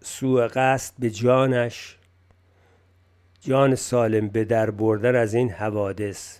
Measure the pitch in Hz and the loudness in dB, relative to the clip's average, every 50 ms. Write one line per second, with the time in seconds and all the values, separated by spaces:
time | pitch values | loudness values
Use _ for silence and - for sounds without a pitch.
0 | - - - - 135 131 127 123 117 110 - 131 131 131 135 127 - - - - | -18 -16 -10 -4 -2 2 2 2 2 2 0 0 2 2 2 0 -2 -8 -8 -4
1 | 123 113 101 101 120 123 127 131 135 131 131 123 120 120 - - - - - _ | -4 -4 -4 0 2 4 4 4 4 2 2 0 -2 -4 -6 -12 -18 -20 -20 _
2 | _ _ _ _ _ _ _ _ _ _ _ _ _ _ _ _ _ _ _ _ | _ _ _ _ _ _ _ _ _ _ _ _ _ _ _ _ _ _ _ _
3 | _ _ _ _ _ _ _ _ - 135 131 135 139 135 131 117 - - 127 123 | _ _ _ _ _ _ _ _ -6 0 2 4 4 4 2 0 -2 -2 0 2
4 | 117 110 110 107 107 104 101 113 110 101 117 113 110 110 104 101 110 110 107 101 | 2 2 2 0 0 0 -2 -2 0 0 0 0 0 0 -2 0 0 0 2 2
5 | 110 123 127 120 113 104 107 120 127 117 92 - 107 107 104 107 101 98 95 98 | 2 2 2 2 2 0 0 0 0 0 -2 -4 -6 -4 -4 -2 -4 -4 -4 -6
6 | 104 101 92 - - - - - | -8 -8 -8 -10 -16 -18 -20 -18